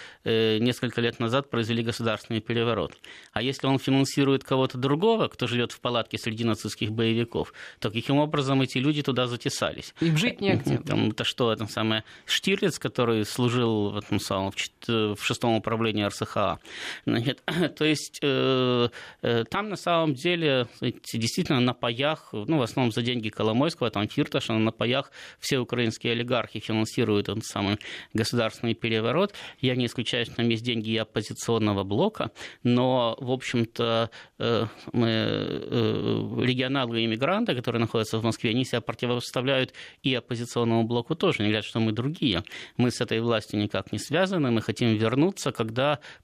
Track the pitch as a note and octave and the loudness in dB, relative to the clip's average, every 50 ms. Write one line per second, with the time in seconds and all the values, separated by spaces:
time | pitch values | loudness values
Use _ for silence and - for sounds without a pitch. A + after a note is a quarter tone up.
0 | - - - - - A2+ A2+ A2+ A2+ A2 A2 G#2+ A#2 B2 A#2+ - C3 A#2+ - A#2+ | -18 -18 -16 -6 -2 0 2 4 4 4 4 4 2 2 0 0 -2 -4 0 0
1 | A#2 A#2 A#2 - A#2+ A2+ A#2+ C#3 C3+ - - A#2 A2+ A2+ A#2 A#2 A2+ A2+ G#2+ - | 0 0 0 0 -2 0 0 0 0 0 0 0 0 0 0 0 0 -2 -2 0
2 | A#2 A2+ G#2+ G2+ - - A2+ A2 - - A#2 A#2 A2+ A#2+ A2 G2+ D#2 - - - | 0 0 0 -2 -2 -4 -4 -2 -2 0 0 0 2 2 2 0 -2 -4 -6 -10
3 | - - - - - - - G#2+ A#2 C3+ C3+ - - C3+ C3+ B2+ - C3+ C3+ C3+ | -20 -20 -20 -20 -12 -8 -6 -4 -2 -2 -4 -2 0 0 0 2 2 2 2 2
4 | C#3 C3+ - C#3+ C#3 C3+ C3+ C3 - - C#3 C3 C3 B2+ - B2+ B2+ C3+ C#3+ D#3 | 2 2 2 2 2 4 2 2 0 0 0 0 0 0 -2 -2 0 0 0 2
5 | G3 A3+ A3+ A3 D#3 - - - C3 A2 A#2+ A#2+ A#2+ A2 - - - B2 A#2+ A#2 | 2 2 2 2 0 -2 -4 -4 -4 -2 0 0 -2 -2 -4 -6 -4 -2 -2 -2
6 | G#2+ - - G#2+ - A#2+ A2 A2 A#2 A#2 G#2+ - - A2 - - - G#2+ A2 A2+ | -2 -4 -6 -6 -4 -4 -4 0 0 0 0 0 -2 -6 -6 -4 -4 -4 0 0
7 | A2+ A2+ A2+ A#2 A#2+ - - - - - - - - - - - - A2+ G#2+ A#2 | 2 2 2 2 0 -2 -2 -4 -4 -4 -8 -18 -18 -20 -10 -6 -6 -4 -4 -4
8 | - - C#3 C#3+ D3+ D3+ D#3 D3 C3 C3+ C#3 C3+ C3 - - C3 B2+ D3 D3+ D3 | -2 2 2 2 2 2 0 0 0 2 2 2 2 0 0 0 0 0 0 0
9 | C#3 C#3+ B2+ B2+ B2+ A#2+ B2 A#2+ - C#3+ - - - D#2 - - - - - - | 0 0 0 0 0 -2 -2 -4 -4 -4 -2 -2 -2 -4 -4 -6 -12 -12 -4 0
10 | D#3+ E3 D#3 D3+ G#3+ B3 - - G3+ G3 F#3 - - C#3 C#3 B2 - - G2+ G#2+ | 2 2 4 4 2 0 -2 -2 0 2 2 2 2 0 -2 -2 -2 0 0 0
11 | A2 A2 G#2+ - A#2 - - - B2 A2+ G#2+ G#2+ A2 G2+ - A#2 A2 A2 A2 A2 | 2 0 0 -2 -4 -4 -2 0 0 0 0 -2 -4 -6 -4 -2 0 0 0 -2
12 | - - - - - - - - - F#3+ G3 G3+ G#3+ F#3+ - - - - - - | -4 -8 -16 -14 -6 -4 -4 -2 0 0 0 2 0 -2 -2 -2 -6 -4 0 0
13 | B2 A#2 A2+ A2 G#2 - - - B2 B2 A#2 B2+ A#2+ A2+ A2 G#2+ G#2 G2+ G2+ G#2 | 2 2 2 2 0 0 0 0 2 2 2 2 2 2 2 2 0 0 -2 -6
14 | - - G#2 G2+ - - G2+ F#2+ G2 G2 - - - - _ _ - - A#2 A2+ | -4 -2 -2 -2 0 0 -2 0 0 -2 -2 -4 -6 -8 _ _ -4 -2 0 2
15 | G#2+ G#2 G#2 - - - A#2+ - - A#2+ A2+ G#2+ - A2 A2+ A2+ A2+ A2 G#2 G#2+ | 2 0 -2 -2 -2 -4 -2 0 2 2 2 2 2 0 -2 0 0 0 0 0
16 | G#2 G2+ - - A2 - - G#2+ G2+ F#2+ E2+ - - - - - - - - - | 0 0 -2 -4 -6 -4 -2 0 0 0 0 -4 -8 -14 -14 -12 -10 -10 -12 -6
17 | - C3 A2+ A#2 A#2+ C3+ - - - - D#3 F3 F3 C#3+ - - D#3 D#3 D3+ C#3+ | -2 -2 0 0 0 -2 -4 -6 -6 -4 -2 0 0 0 0 0 0 2 2 0
18 | - - - - - C#3+ C3 C3 C3 C3 C3 B2+ B2+ B2+ B2 A#2+ A#2+ A#2 - - | -2 -8 -8 -4 -2 0 0 2 2 2 2 4 4 4 4 2 2 0 -2 -6
19 | - - - - - B2+ A#2 A#2 A2 - - G3 G#3 G#3+ F#3 - - F3+ E3+ E3 | -16 -18 -10 -4 -2 0 2 0 0 -2 -2 -4 -4 -4 -6 -4 -2 0 2 2
20 | D#3+ D3+ C3+ B2 C3+ F3 F3+ E3+ E3 C#3+ C3+ B2+ A#2+ - - - A#2+ B2+ - - | 2 2 0 0 0 0 0 2 2 2 2 2 0 -2 -4 -4 -4 -4 -4 -4
21 | - - - A2+ A2+ A2+ - F#3+ E3+ - D3+ B2 B2 B2 A#2+ - - A#2+ A#2 A#2 | -8 -8 -4 -2 -2 -2 0 0 0 2 2 2 2 2 2 0 -2 -2 -2 0
22 | C#3 D3+ D#3+ - - - - A2 G2+ - D#3+ D3+ A#2+ A2 - C#3 B2+ A#2 G#2+ B2+ | 0 0 -2 -2 -6 -10 -8 -6 -2 0 2 2 2 2 0 0 0 2 2 0
23 | A#2 B2 B2 B2 A2 G#2+ - - G#2+ A2 A2 A#2+ D3 E3 - - B2+ A2+ - G2 | 0 0 -2 -2 -4 -4 -2 0 0 2 4 4 2 2 0 0 -2 0 0 0
24 | G#2 - - C#3+ D3+ - - C#3 - - A2+ A2 A2 A2+ - - A2+ A#2+ B2+ C3+ | -2 0 0 0 0 0 -2 -4 -2 0 0 2 2 2 2 0 0 0 0 0
25 | C#3+ - - - - - - - - - C#3+ C3 A#2+ - B2 A#2+ A#2+ A2+ A2 - | -2 -4 -10 -20 -20 -20 -16 -10 -4 -2 0 0 0 0 0 0 0 0 0 -2
26 | - A#2 A#2 A#2 A#2+ B2 B2+ A#2 G#2+ - - A2+ - - A2 A2 A2 - - B2+ | -2 -2 0 0 0 0 0 0 -2 -2 -8 -8 -4 -2 0 0 0 0 0 0
27 | A#2 G#2+ G#2 G#2 G2+ - G2+ A2 - - - G2+ G2+ G2 G#2 - - - - - | 2 2 2 2 2 0 -2 -4 -4 -4 -2 0 2 2 0 0 -2 -8 -14 -14
28 | - - - G#2+ A2+ - - A#2+ A2+ A2 - - - A#2 A2+ - - A2+ A2+ A2 | -10 -4 -2 -2 0 2 2 2 2 0 0 -2 -2 -2 -2 -2 -2 0 0 0
29 | G#2+ A#2 C3 E3 G3+ G3+ - - - - - - - B2+ B2+ B2+ B2 A2+ - C3 | 2 2 2 2 0 0 -2 -6 -16 -16 -6 -2 0 0 2 2 0 0 -2 -4
30 | A2+ - - A#2+ A#2+ - - - A#2 A#2 A2+ A2 A#2 B2 A#2 A2+ G#2 A2 A2 A2 | -4 -2 -2 -2 -2 -2 -2 0 2 2 2 0 0 -2 -2 -2 -2 0 0 0
31 | A2 - - A#2+ G#2 - A2 - - - A#2 A2 G#2+ G#2 G2+ G2 F#2+ G2 G2+ B2 | -2 -2 -4 -4 -4 -4 -6 -6 -2 0 2 2 4 2 2 2 0 0 0 2
32 | F#3 G#3+ - - - - - - - - - - - A#2+ B2 B2 B2+ B2+ B2+ B2+ | 2 0 0 -2 -6 -6 -8 -10 -16 -16 -8 -2 0 2 4 4 4 4 2 2
33 | A#2+ A2+ A2+ - C3+ B2 C3 C3 - - - A#2+ A#2 - - - A#2 A#2 A#2 A2+ | 2 0 -2 -4 -4 -2 -2 -2 -2 -2 0 0 0 0 -2 -2 0 2 2 2
34 | A#2 - - - - - _ - A2+ A#2 A#2 G#2 A2+ G#2+ - - - - - A#2 | 0 0 -4 -10 -20 -18 _ -4 -2 0 0 0 0 -2 -6 -10 -12 -4 0 2
35 | A#2 A2+ A2+ A2 G#2+ G#2+ G#2+ G#2 G2+ - - - - - - B2 A2 G#2+ G#2+ G#2 | 2 2 2 2 0 0 0 -2 -2 -2 -4 -6 -6 -2 0 0 2 2 0 0
36 | G#2 A#2 A2 A2 G#2+ G#2+ A#2 A#2+ A#2 B2 B2+ B2+ B2+ B2+ C#3 C#3 B2+ A#2 A#2 A#2 | 0 0 0 0 -2 -2 -2 0 0 0 0 0 0 -2 0 -2 -2 -2 0 0
37 | A2+ A2+ A2 A2 C#3 D3+ F#3+ G#3+ A#3+ - D3 B2 - B2 A#2 A2+ A2+ G#2+ - A#2 | 0 0 0 0 0 0 2 2 0 0 -2 -2 -2 0 0 0 0 2 2 0
38 | G#2+ - - A2 A2+ A#2 A2 - - A#2 A2 B2+ B2+ - - A#2 - - A#2 - | 0 0 0 0 0 0 0 0 0 0 0 0 0 0 -2 -4 -4 -4 -6 -4
39 | B2+ A#2+ B2 B2 - - - C3+ B2 C3+ C#3 C3 C3 B2+ - - - - - - | -2 -2 -2 -2 -4 -4 -4 -2 0 2 2 2 0 0 -4 -10 -18 -20 -10 -4
40 | - C#3 B2+ A#2 - - B2 A2+ A#2+ A#2+ - A#2+ A#2 A#2 A2+ A#2 A#2 A2+ A#2+ A#2+ | -2 0 0 0 -2 -4 -6 -6 -6 -4 0 0 2 4 4 2 2 2 0 -2
41 | A#2 - D#3+ - - F3+ - - G#2 G#2 G#2+ A2 G#2 - - A#2+ A2 A2 G#2+ A#2 | -2 -2 -2 0 0 0 2 2 2 2 0 0 -2 -2 0 0 2 2 0 0
42 | A#2+ C#3+ E3 - - B2 F#2 D#2+ - - - - - - - - B2 B2 - - | -2 -4 -2 0 0 2 2 0 -2 -4 -10 -16 -16 -6 0 2 2 2 2 0
43 | B2 - A2+ A2+ A#2 A#2+ A#2 G#2+ - - - G#2 G#2 G#2+ - G2 - - A#2 G#2 | -2 -2 0 0 2 2 2 0 0 -2 -2 0 0 0 0 -4 -4 -4 -6 -6
44 | - - C3+ E3+ F#3+ F#3 G3+ E3+ C#3+ B2 A#2 A2+ - - A2 - B2 A#2 A2 G#2+ | -4 -2 0 0 2 2 2 0 2 2 2 2 0 0 -2 0 2 2 4 4
45 | A2+ A2+ A#2+ C#3 D#3 F#3+ G3 - - C#3 - - A#2 A2 A2+ B2 C3+ D3 D3 C3+ | 2 2 2 4 2 2 2 -2 -4 -4 -2 -2 -4 -2 -2 0 0 0 0 -2
46 | - - - - | -6 -12 -20 -10